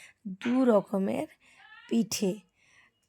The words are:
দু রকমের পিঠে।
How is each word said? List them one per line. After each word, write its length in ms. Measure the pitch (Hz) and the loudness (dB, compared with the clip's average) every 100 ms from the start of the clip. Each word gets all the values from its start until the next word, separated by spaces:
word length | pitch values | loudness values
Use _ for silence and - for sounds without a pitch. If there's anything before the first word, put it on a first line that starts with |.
| - _ 214 185 | -20 _ -14 -8
দু 160 | 233 254 | -2 2
রকমের 640 | 254 208 - 190 196 226 302 _ _ _ - - | 4 4 2 -4 -2 -4 -6 _ _ _ -20 -20
পিঠে। 480 | - 233 208 - 196 202 _ _ _ _ _ _ | -4 -2 0 -2 -2 -4 _ _ _ _ _ _